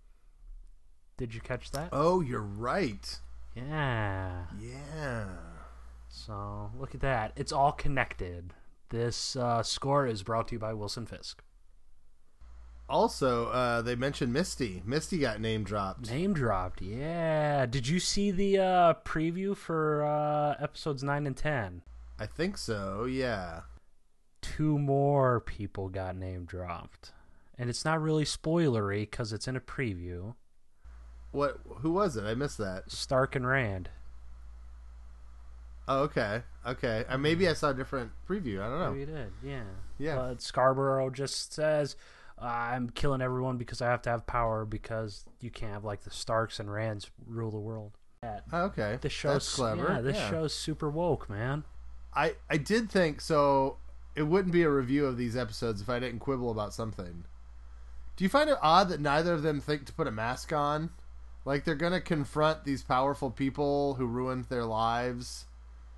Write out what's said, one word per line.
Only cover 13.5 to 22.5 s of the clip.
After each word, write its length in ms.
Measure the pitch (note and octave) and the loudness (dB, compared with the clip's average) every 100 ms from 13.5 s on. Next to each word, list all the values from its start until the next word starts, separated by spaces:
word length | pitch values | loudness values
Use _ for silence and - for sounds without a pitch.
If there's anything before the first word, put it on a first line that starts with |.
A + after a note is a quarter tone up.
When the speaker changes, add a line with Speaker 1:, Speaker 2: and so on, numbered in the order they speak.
| B2 B2 A#2 | 2 2 2
Speaker 2:
they 140 | A#2 | 2
mentioned 380 | A#2+ C3+ C#3 B2+ | 0 0 0 0
Misty. 500 | B2+ F#3 - A#2+ F#2 | 2 0 -2 -4 -4
Misty 340 | F#2 D3 - F3+ | -2 -2 0 0
got 220 | B2+ G#2+ | 0 0
name 240 | A2+ A2 | 0 0
dropped. 460 | F#2+ G#2 G2 - A2+ | 0 -2 -2 -4 -4
Speaker 1:
Name 240 | C3 G3 | 0 2
dropped, 480 | E3+ A#2+ F#2+ F2+ - | 2 2 2 0 -4
yeah. 840 | F#2 A2+ D3+ E3+ E3 D#3 D3+ C#3+ | -6 -4 -4 0 2 2 4 4
Did 240 | B2+ C3+ A#2+ | 2 0 0
you 100 | F3 | 0
see 320 | - G3+ G3+ | 2 2 4
the, 280 | F3+ G3 G3 | 4 4 6
uh, 360 | F#3 F3+ F3 D#3+ | 6 8 8 6
preview 520 | - E3 D#3+ F3 G3 G3 | 0 0 0 0 -2 -2
for, 480 | - D#3+ D#3 D3+ | -2 2 2 4
uh, 520 | D3 D3+ D3+ D3+ D3 C#3+ | 2 2 2 4 2 2
episodes 400 | D3 - D#3+ C3+ | -4 -4 -4 -2
nine 240 | C#3 C#3+ D3 | 0 0 0
and 100 | C3 | 0
ten? 460 | D3+ C#3 F#2+ F2+ - - - - | 0 0 -2 -6 -14 -16 -12 -8
Speaker 2:
I 80 | G#2+ | -6
think 320 | - F3+ | -2 -2